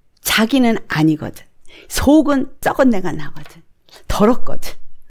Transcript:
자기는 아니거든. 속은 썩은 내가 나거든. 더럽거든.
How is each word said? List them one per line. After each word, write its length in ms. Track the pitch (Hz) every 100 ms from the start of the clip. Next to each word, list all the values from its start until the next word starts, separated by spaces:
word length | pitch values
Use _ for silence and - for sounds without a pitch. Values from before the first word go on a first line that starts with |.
| _ _
자기는 560 | - - 220 269 233 220 -
아니거든. 560 | 156 156 151 131 - - _ - - -
속은 680 | - - 311 285 269 269 -
썩은 260 | - - 262
내가 240 | 226 175
나거든. 480 | 160 - - - - _ _ _ - -
더럽거든. 640 | - 208 254 - - - - - - -